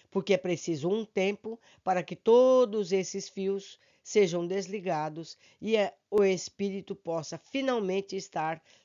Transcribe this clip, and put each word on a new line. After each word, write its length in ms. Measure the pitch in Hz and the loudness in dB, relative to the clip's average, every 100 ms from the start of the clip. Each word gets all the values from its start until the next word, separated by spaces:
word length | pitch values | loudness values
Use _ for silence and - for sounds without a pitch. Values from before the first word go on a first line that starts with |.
| _ | _
porque 240 | 196 - | -4 0
é 40 | 185 | 0
preciso 520 | 185 170 - 156 170 | 0 -4 -2 -4 -2
um 120 | 220 214 | -2 -2
tempo 520 | - 190 208 220 226 _ _ | -2 -2 -2 -8 -12 _ _
para 200 | - 185 | -2 -2
que 140 | - 175 | -2 -2
todos 760 | - 240 254 254 240 214 175 | 6 8 8 6 4 0 0
esses 340 | 190 180 196 - | 0 -2 -6 -10
fios 520 | - 190 196 - - _ _ | -6 -4 -4 -8 -20 _ _
sejam 440 | - 214 190 175 175 | -2 2 4 2 -2
desligados 880 | 190 180 208 180 156 156 156 156 - _ _ | -4 -4 -8 -4 -4 -4 -8 -14 -18 _ _
e 160 | 208 220 | -2 0
é, 180 | 196 - _ | 0 -4 _
o 140 | 208 | 2
espírito 720 | 196 180 - - 196 196 185 190 | 4 2 -4 -6 -6 -6 -10 -10
possa 400 | - 165 147 165 | -6 -6 -6 -12
finalmente 800 | _ 269 269 240 190 190 196 190 | _ -4 0 0 0 -2 -4 -8
estar 460 | - 170 160 220 _ _ | -8 -4 -4 -6 _ _